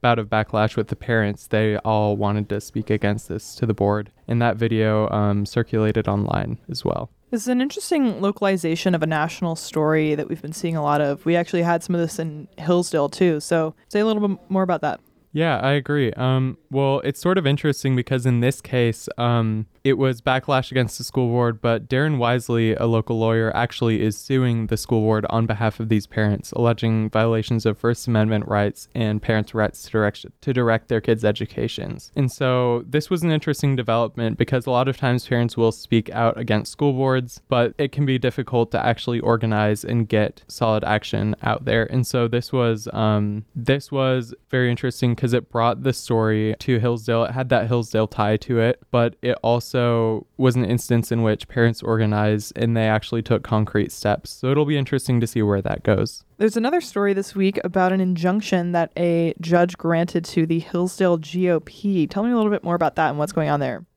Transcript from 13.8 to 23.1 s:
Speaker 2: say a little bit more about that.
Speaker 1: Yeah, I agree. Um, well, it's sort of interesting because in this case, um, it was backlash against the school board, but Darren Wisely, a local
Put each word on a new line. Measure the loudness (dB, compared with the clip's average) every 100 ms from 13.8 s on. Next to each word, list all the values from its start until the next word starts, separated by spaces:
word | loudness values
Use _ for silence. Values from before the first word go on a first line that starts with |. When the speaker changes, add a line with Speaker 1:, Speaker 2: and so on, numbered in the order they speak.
| _
Speaker 2:
say | 0
a | 0
little | 2 0
bit | -2 -2
more | 0
about | 0 0
that. | -2 -4 _ _ _
Speaker 1:
Yeah, | -2 0 0
I | 2
agree. | 0 0 0 0
Um, | 0 0 2 0 -4 _
well, | -2 0 0
it's | -2 -2
sort | 0 2
of | 2
interesting | 0 0 -2 0 0
because | 0 0 2
in | 2
this | 2 0
case, | -4 0 0 0 -8 -4
um, | 0 2 0 -2 -6 _
it | 0 2
was | 2 0
backlash | 0 -2 0 -2 0
against | -2 -2 -4
the |
school | -6 -2 0
board, | 2 0 0
but | 0 -2 0
Darren | 0 0 2
Wisely, | 2 0 0 2 2 2
a | 2
local | 2 0